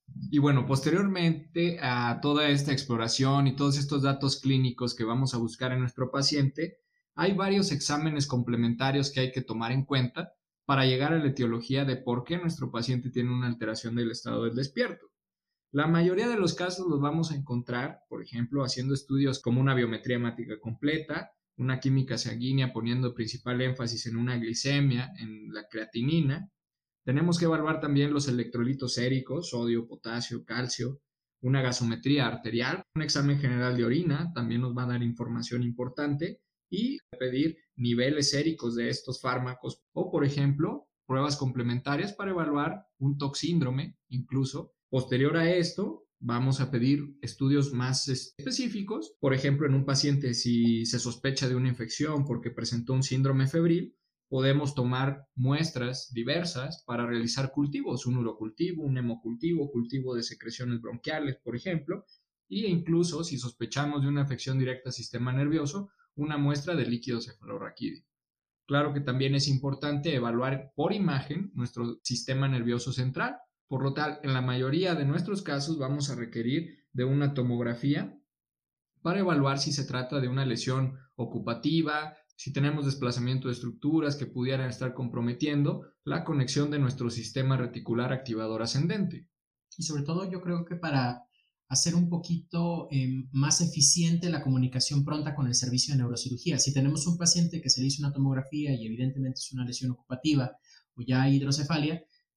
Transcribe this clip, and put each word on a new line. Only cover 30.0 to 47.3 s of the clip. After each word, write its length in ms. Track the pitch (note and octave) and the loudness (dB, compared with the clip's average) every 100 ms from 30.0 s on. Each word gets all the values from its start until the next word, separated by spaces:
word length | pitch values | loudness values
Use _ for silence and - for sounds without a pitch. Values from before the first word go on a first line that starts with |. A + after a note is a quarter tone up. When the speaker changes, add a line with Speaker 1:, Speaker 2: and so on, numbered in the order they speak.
| A2+ A#2 A#2+ A#2 | -8 -6 -6 -8
Speaker 1:
calcio, 580 | A#2 A2+ B2+ - B2 C3+ _ _ _ _ | -8 -4 -4 -4 -4 -6 _ _ _ _
una 200 | B2+ C#3 | 0 2
gasometría 640 | B2+ A#2+ A#2 A2+ C3+ C#3+ A#2 | 2 0 -2 0 2 2 2
arterial, 560 | A#2 A2+ A2+ B2 F#3 - D#3 | -2 -4 -2 0 -2 -6 -6
un 80 | |
examen 360 | D3+ D3 C#3 C#3+ | -2 2 2 2
general 380 | C3+ B2 B2 B2 | 2 2 0 2
de 80 | A#2 | 2
orina 460 | C#3+ F3 D3 E3+ | 2 2 0 -2
también 280 | C3 A#2 A#2 | -2 -2 0
nos 140 | B2+ A#2+ | -2 -2
va 80 | |
a 40 | B2 | -2
dar 160 | B2 | 0
información 580 | A#2+ A#2 A#2 A#2 A#2 A#2+ | -2 -2 -4 -4 -4 -2
importante 800 | A#2+ A#2+ B2+ C#3 D3 C#3+ F3+ - _ _ - | -2 -2 -6 -2 -2 0 -2 -8 _ _ -8
y 300 | F#3 B3 C#4+ - - | -2 -2 -4 -10 -6
pedir 380 | B2+ B2+ D#3+ D#3+ _ - | -2 0 0 -2 _ -4
niveles 560 | A#2+ A#2+ C3 D3+ C#3 | 0 2 2 2 0
séricos 440 | C#3 D#3+ D#3+ A#2+ A#2 | 2 0 0 -4 -2
de 140 | A#2+ | -2
estos 320 | B2+ - B2+ | -4 -6 -6
fármacos 640 | B2+ B2+ B2+ B2+ - - _ | -2 -2 -4 -6 -10 -12 _
o, 160 | D#3 F#3 | -6 -2
por 160 | E3 C#3 | 2 2
ejemplo, 640 | C#3+ C#3 C#3+ F3+ C#4+ - _ - | 4 2 2 0 -2 -12 _ -4
pruebas 300 | C3 D3 C#3 | 0 0 0
complementarias 800 | C3 B2 A#2+ A#2+ C#3 C#3+ G3+ | -2 0 -2 -2 -2 -2 -2
para 180 | - G3 | -6 -4
evaluar 560 | F3+ D#3 C#3+ D#3 F#3+ - - | -2 0 0 0 -4 -12 -4
un 200 | C3+ C#3+ | -2 0
toxíndrome 800 | C#3 - D3+ E3+ B2+ C3 F3 - - | -2 -2 0 2 2 0 -4 -10 -8
incluso. 680 | B2+ - C3+ C3+ D3 - _ - | -8 -2 0 0 -2 -12 _ -4
Posterior 480 | C3 - B2 C#3+ E3 | -2 0 2 4 4
a 160 | E3 | 4
esto, 540 | F3+ E3+ - A3+ E4 _ _ | 4 2 -2 -6 -6 _ _
vamos 420 | A#2+ A#2+ C3 C3 | -2 0 2 2
a 100 | B2+ | 2
pedir 460 | B2 B2+ C#3+ C#3+ - | 2 4 2 0 -8
estudios 500 | A#2+ | -12